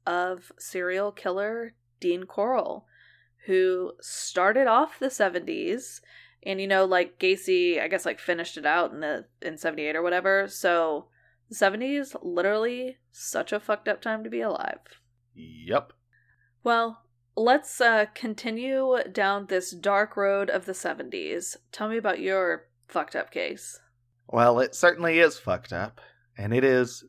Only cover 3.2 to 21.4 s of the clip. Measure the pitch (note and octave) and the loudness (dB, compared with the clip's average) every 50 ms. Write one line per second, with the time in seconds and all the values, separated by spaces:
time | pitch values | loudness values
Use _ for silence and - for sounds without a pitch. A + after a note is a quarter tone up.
3.2 | _ _ _ _ - - F#3+ F#3 F#3 F#3 F#3 F3+ F#3 - - _ - - - - | _ _ _ _ -4 0 2 4 4 4 2 0 -4 -6 -8 _ -16 -14 -12 -10
4.2 | - - - F3+ F3+ G3+ A3 C4 C4+ A#3 A3 B3+ D#4 D4+ - - C4 C4+ - - | -10 -4 0 2 2 4 4 4 4 6 6 4 4 2 -2 -6 -6 -6 0 0
5.2 | G#3 F#3 F3 F3+ - - E3 D#3+ D#3 F3 G#3 B3+ - - - - _ _ - - | 0 0 0 -2 -4 -4 -6 -4 -4 -4 -4 -6 -8 -14 -18 -20 _ _ -20 -20
6.2 | - - _ _ - F#3+ F#3+ F#3+ G3 G3 G3 F#3+ F#3+ F#3 F#3 F3+ F3 - - - | -20 -20 _ _ -8 -8 -6 -4 -2 0 4 4 4 4 4 2 2 0 -2 0
7.2 | F#3 F#3 G3 F#3+ - F#3+ F#3 F3+ F3+ F3 E3+ C#3 - D#3+ F#3+ F#3 - E3+ A2 - | 2 2 2 2 2 2 4 4 4 4 2 2 0 0 -2 -2 -2 -4 -6 -4
8.2 | - - F3 E3 E3+ - - D#3 D3 D3 D#3+ F3 E3+ - - D3 D#3 D3+ C#3+ - | -2 -4 -2 -2 -4 -8 -10 -2 0 2 2 2 2 0 -4 -6 -6 -4 -6 -6
9.2 | - _ _ _ - E3 D#3+ D#3 - E3 D3+ D#3+ D3 D3+ D#3 D#3+ E3+ F3 F3 F3+ | -8 _ _ _ -10 -10 -10 -4 -4 -4 -4 -2 -4 -4 -2 0 0 0 0 2
10.2 | F3+ F#3+ G3 G3 G3 F#3+ - - - F3+ E3+ E3+ E3 D#3+ D3 D3 - _ _ _ | 2 4 2 2 2 -2 -6 -2 0 2 4 4 2 2 0 -4 -6 _ _ _
11.2 | _ _ _ _ _ - A3 - G#3 G3 G3 A3 B3+ C4+ C#4+ C#4+ C4+ - - - | _ _ _ _ _ -12 -2 2 2 2 2 0 -4 -2 -2 -4 -4 -6 -10 -10
12.2 | - F3 F3 F3 F3 G3+ G#3 G#3+ A3+ A#3+ A#3+ B3 B3+ B3+ C4 _ _ _ _ - | -8 -4 -2 0 2 2 2 2 0 -2 -4 -6 -8 -10 -12 _ _ _ _ -14
13.2 | - - - A3 - - G#3 G#3+ - - G#3 G#3 - G#3+ G3+ - - A3+ A3 A3 | -12 -4 -4 -4 -2 -2 -4 -6 -2 -2 -4 -2 0 -4 -4 -2 -2 -6 -6 -6
14.2 | A3 A3+ A#3 A#3 A3+ G#3 D#3+ - - - - - _ _ - _ _ _ _ _ | -6 -6 -6 -4 -2 -2 -2 -4 -4 -6 -8 -10 _ _ -20 _ _ _ _ _
15.2 | _ _ _ - D#2+ E2 D#2+ D#2 D#2+ E2+ A2 D3 - - - _ _ _ _ _ | _ _ _ -20 -20 -20 -20 -16 -6 0 0 0 0 -2 -20 _ _ _ _ _
16.2 | _ _ _ _ _ _ _ _ - A#3+ A#3 A3+ A#3 A3+ A3+ - _ _ _ _ | _ _ _ _ _ _ _ _ 0 0 2 2 0 -2 -6 -12 _ _ _ _
17.2 | _ _ - A3 A3 A#3+ C4 D4 - - - - B3 A#3 A3+ G#3+ G#3+ G#3+ - - | _ _ -4 0 4 4 4 4 2 -4 -2 2 4 4 6 4 2 0 -2 -8
18.2 | - A3 G#3+ - - A3+ A3 A#3 B3+ C4+ C4+ C4 C4 C4 B3+ A#3+ - F#3+ F#3 G#3+ | -8 -6 -6 -6 -6 -6 -6 -4 -4 -2 0 0 2 2 2 2 0 -2 0 0
19.2 | G3 G3 G3+ G3+ G3 - F#3+ F#3 F#3 - F3+ E3+ D#3 G3+ G3+ G3+ G#3+ G#3+ - G#3 | 2 2 2 0 -2 0 -2 -2 -2 -2 -12 -2 0 2 4 4 2 0 0 0
20.2 | G3 G3 G3 G3 G3+ - - F#3 F3+ F#3+ F#3 - - E3+ C#3+ - C3+ B2 - F2+ | 2 2 2 2 2 0 -2 -2 -2 -6 -10 -6 -6 -6 -6 -6 -8 -8 -8 -8
21.2 | D#2 D#2 G2 F3 | -6 -6 -6 -6